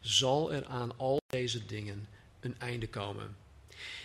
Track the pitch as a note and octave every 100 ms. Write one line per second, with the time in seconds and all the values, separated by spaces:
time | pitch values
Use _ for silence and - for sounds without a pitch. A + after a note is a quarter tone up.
0 | A#2 G#2+ C3 C#3 D#3 D3 - B2+ A#2+ B2
1 | C3 C#3+ _ B2+ B2 A#2 G#2 G#2+ G#2 G2+
2 | G#2 - - - B2+ B2 B2 A#2+ A2+ -
3 | G2+ G2+ G#2 G2+ - - - - - -